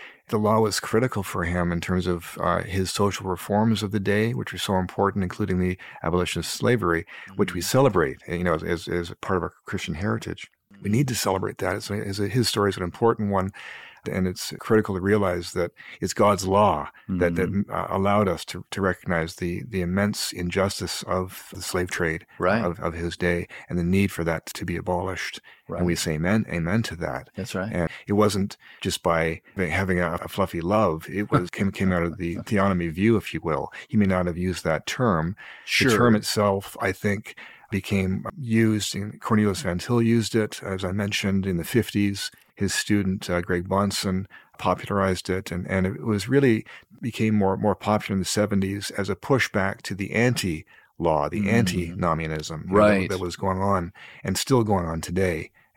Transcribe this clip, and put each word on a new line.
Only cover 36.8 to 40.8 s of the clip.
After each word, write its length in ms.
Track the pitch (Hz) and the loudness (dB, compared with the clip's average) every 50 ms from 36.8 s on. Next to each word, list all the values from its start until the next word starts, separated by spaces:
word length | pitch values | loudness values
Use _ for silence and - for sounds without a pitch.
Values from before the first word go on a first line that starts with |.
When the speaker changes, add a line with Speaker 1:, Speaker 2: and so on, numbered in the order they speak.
Speaker 1:
I 100 | 113 101 | -4 -4
think, 460 | 98 - - 104 101 107 - - - - - - - - - _ | -2 -2 -2 -2 -2 -2 -6 -10 -16 -18 -20 -20 -20 -20 -10 _
became 560 | 101 95 - - 104 98 95 92 95 - - 98 - | -6 -4 -2 0 0 0 2 0 -2 -4 -6 -8 -10
used, 600 | - 127 113 110 113 113 110 107 104 - - - | -8 -2 2 4 4 4 4 4 0 -2 -4 -4
and 240 | 98 104 107 - - | -6 -8 -8 -10 -10
Cornelius 420 | - - 110 107 107 101 92 - | 0 2 4 4 4 4 2 0
Van 160 | - 92 87 87 | -2 -2 -2 -2
Til 240 | - - 120 117 | 0 2 2 4
used 320 | 117 113 117 117 107 - - | 4 4 4 4 2 2 0
it, 260 | 110 107 - - - - | 0 0 0 -4 -8 -6
as 200 | 98 95 95 | -6 -4 -4